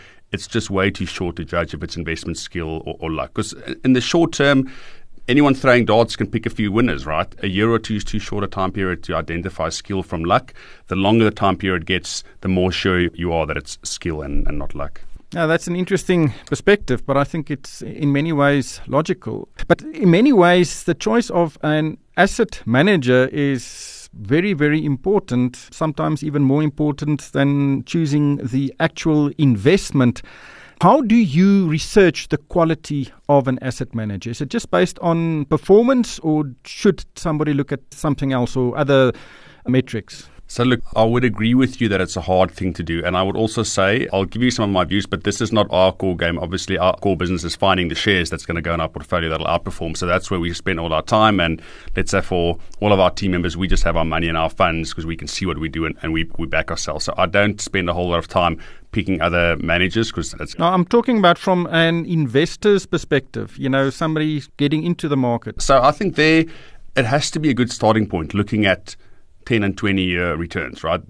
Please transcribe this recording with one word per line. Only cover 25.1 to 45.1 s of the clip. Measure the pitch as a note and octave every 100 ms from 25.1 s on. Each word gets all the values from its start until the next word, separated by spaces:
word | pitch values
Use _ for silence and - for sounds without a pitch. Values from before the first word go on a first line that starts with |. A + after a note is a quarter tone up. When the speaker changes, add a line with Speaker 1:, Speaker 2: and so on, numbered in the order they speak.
| G3+ - B2 B2 - -
Speaker 2:
sometimes | - D#3 C#3+ D#3 D#3
even | D3+ C#3+
more | C3+ C#3+
important | D3+ D3 D3+ C#3 D3 D3 -
than | C#3 C#3 C#3+ C#3 C3+ -
choosing | E3+ D#3 D3 D3 C#3+
the | B2 C3 C3+ -
actual | E3 - E3 D3+ C#3+ -
investment. | C#3+ G#2+ A2+ G3 - C#3+ A#2+ - - - - - - -
How | F3+ C#4+
do | A3 A#3
you | F#3+ D3+ F#3+ G3 E3+
research | D#3 - G#3+ F3+ - -
the | D3+
quality | - F3+ E3 D3+ - D3 C3 - -
of | C#3+ C3
an | C3
asset | B2+ - A#2+ A#2
manager? | G#2+ G2 A2+
Is | A#2+
it | C#3+
just | A#3 -
based | F3 F3+ -
on | F3 E3 E3 D#3 C#3+
performance, | D3+ - G3+ A#3+ B3+ - -
or | D#3+ D3+ C#3+ B2
should | - - G#3 - - -
somebody | F3 D3+ C#3+
look | C#3+ C#3
at | C#3 -
something | - D#3 C3+ C3+
else | C3 A#2+
or | C3 B2 C3+
other | C#3+ C#3 B2+ - - - - - -
metrics? | B2+ B2 A2 - - - - -
Speaker 1:
So | -
look, | B2 A#2+ -
I | A2
would | A2+ C3
agree | B2 G#2 A2+
with | B2+ B2+ -
you | A2+
that | F#2+
it's | F#2
a | F#2
hard | F2 F#2 F#2
thing | - F#2
to | E2
do. | E2+ E2+
And | E2+ F#2
I |
would | F#2+
also | - A2 -
say, | G#2+ - F#2+ A#2+ -
I'll | F#2+
give | F#2+ A2+
you | B2
some | A#2+
of | G2+
my | F#2
views, | E2 G2
but | -